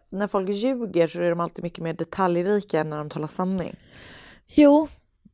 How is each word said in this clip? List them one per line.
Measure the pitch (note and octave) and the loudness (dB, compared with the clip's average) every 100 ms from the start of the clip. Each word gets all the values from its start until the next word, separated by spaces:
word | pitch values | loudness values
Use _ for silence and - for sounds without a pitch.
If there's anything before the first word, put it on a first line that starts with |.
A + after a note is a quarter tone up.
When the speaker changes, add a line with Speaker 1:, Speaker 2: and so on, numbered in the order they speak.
| - | -10
Speaker 1:
när | F#3+ G3+ | -6 -2
folk | G3+ F#3+ | -2 -2
ljuger | G3+ B3 B3+ A3+ E3+ E3 | -2 -2 -2 -2 2 0
så | F3 | 2
är | F3 | -2
de | E3+ | 0
alltid | E3+ - | -4 -6
mycket | F3 - | -10 -8
mer | E3 | -8
detaljrika | D#3+ D#3+ - F#3 F3 F3+ G#3 G3 D#3 | -6 -8 -2 0 2 0 -2 0 -2
än | D#3 | -2
när | D3+ | -6
de | D3+ | -8
talar | D3+ D3+ | -8 -8
sanning? | - F#3 F#3+ - - - - - - - - _ | -4 -4 -4 -6 -12 -20 -20 -20 -20 -20 -20 _
Speaker 2:
Jo, | - C#4+ D4 D#4 - _ _ - | 6 8 8 2 -8 _ _ -20